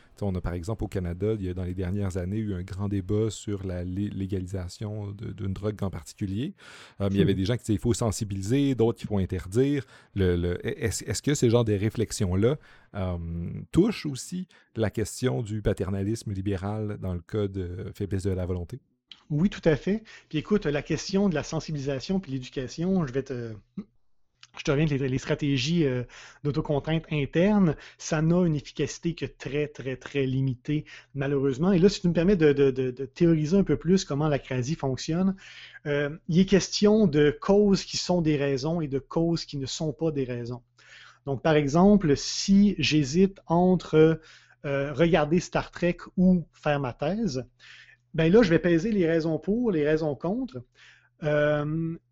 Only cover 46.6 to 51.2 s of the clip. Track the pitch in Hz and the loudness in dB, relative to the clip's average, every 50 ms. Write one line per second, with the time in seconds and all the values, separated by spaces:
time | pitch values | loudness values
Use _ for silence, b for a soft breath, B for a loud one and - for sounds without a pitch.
46.6 | - 156 147 143 139 120 - - 143 156 196 220 233 170 123 131 117 - _ B | -2 0 0 0 -2 -4 -4 -4 -4 -2 -2 -2 -2 -2 -4 -4 -8 -10 _ B
47.6 | B B B B B B B B B _ - 156 160 165 190 233 240 160 165 160 | B B B B B B B B B _ -2 0 4 6 6 6 6 6 4 4
48.6 | 175 175 170 165 170 233 214 196 170 160 165 165 156 165 156 151 - 190 208 240 | 4 4 2 2 2 0 0 2 2 2 2 0 0 0 -2 -2 -2 -2 -2 0
49.6 | 247 226 180 151 143 151 156 156 165 151 139 - - 175 214 254 269 - - 123 | 0 0 0 0 2 2 2 0 0 -2 -4 -4 -4 -4 -4 -4 -6 -8 -10 -12
50.6 | 117 _ _ b b b b b b b b - | -14 _ _ b b b b b b b b -6